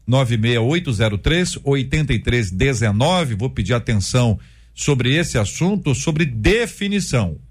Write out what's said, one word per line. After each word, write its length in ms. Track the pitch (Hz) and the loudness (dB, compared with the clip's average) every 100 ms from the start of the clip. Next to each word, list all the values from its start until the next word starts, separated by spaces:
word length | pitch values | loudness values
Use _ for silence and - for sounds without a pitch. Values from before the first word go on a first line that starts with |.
nove 320 | - 127 127 117 | 0 2 2 2
meia 240 | 113 120 | 2 2
oito 320 | 113 170 180 | 2 0 -2
zero 240 | 104 110 101 | 0 0 0
três, 400 | - 165 180 - | 0 0 0 -2
oitenta 500 | 139 139 135 156 147 | -2 0 0 -2 0
e 60 | 117 | -2
três 320 | 104 120 101 | 0 0 0
dezenove. 880 | 92 135 131 113 101 143 185 156 101 | 0 0 2 0 2 2 2 0 -2
Vou 140 | 127 | -4
pedir 240 | 131 95 | -4 -2
atenção 640 | 120 117 110 - 127 120 98 - - - | -2 0 -2 0 2 2 0 -4 -20 -20
sobre 400 | - - 135 113 | -8 -2 0 2
esse 240 | 147 170 127 | 0 0 -2
assunto, 560 | 101 - 170 208 - | -2 -2 -2 0 -2
sobre 300 | 127 - 151 | -2 0 0
definição. 1120 | 165 113 107 214 233 - 202 202 - 131 92 76 - | -2 0 2 2 0 -4 -2 -2 0 -2 -2 -6 -16